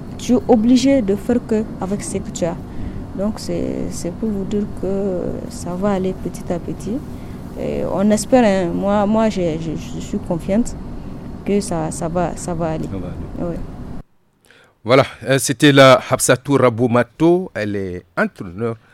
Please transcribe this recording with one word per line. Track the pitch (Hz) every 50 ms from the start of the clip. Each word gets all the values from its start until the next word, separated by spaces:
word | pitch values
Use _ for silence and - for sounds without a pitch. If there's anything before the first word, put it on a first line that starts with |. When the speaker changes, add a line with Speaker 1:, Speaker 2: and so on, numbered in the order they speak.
| - - -
Speaker 1:
tu | - - - 247
es | 247 -
obligé | - 254 214 214 240 262 247 262 277 277 269
de | 208 190 202
faire | 202 - - 247 247 -
que | - 220 214 220 - - -
avec | 196 185 208 202 -
ce | - - 190
que | - -
tu | - - 180
as. | 165 175 - - - - - - - - - - - -
Donc, | 185 196 214 214 -
c'est, | - - 175 165 127 131 131 131 135 170
c'est | 185 - - 170 180
pour | - 226 220
vous | 208 196 190
dire | 190 208 208 208 202 - -
que | 180 185 196 196 202 196 185 175 - - - - - -
ça | - - - 175 180
va | 180 202 208 196
aller | 185 185 185 185
petit | - - 180 - - - - 180
à | 165
petit. | - - - - - 190 220 294 - - - - - - - - - - - -
Et | - - 147 143 - -
on | - 180 202 208
espère, | 208 214 208 - 262 254 240
hein, | 208 190 190 180 170
moi, | 175 180 190 202 202 214 202
moi, | 202 220 220 226 220
je, | - 190 175 165 151 165
je, | 160 165 156 165 - - -
je | 165
suis | - - - 202
confiante | - - 180 160 - - 196 226 240 - - - - - - - - - - - - - - - -
que | - 202 202
ça, | 196 - 175 160 160 160
ça | 156 - 175
va, | 160 170 180 175 160 -
ça | - - 175 175
va | 160 170
aller. | 160 160 160 -
Speaker 2:
Ça | - -
va | - 170
aller. | 175 - - - - - - 170 175
Speaker 1:
Ouais. | 165 156 - - - - - - - - - _ _ _ _ _ _ _ _ _ _ _ _ _ _ _ -
Speaker 2:
Voilà, | 107 127 139 120 - - - -
euh, | 110 135
c'était | 135 - - 139 - 151 147
la | 139 139 135 131 127 - - -
Hafsatou | 131 123 - - 127 123 - 139 139
Rabou | 131 123 123 113 110 127
Mato, | 123 117 120 120 - _ - 160 170 175 180 190 - -
elle | 104 107 104 101
est | 101 98 92 87 90 - _ -
entraîneur | - 214 - _ - 107 90 85 98 117 117 113 - _ _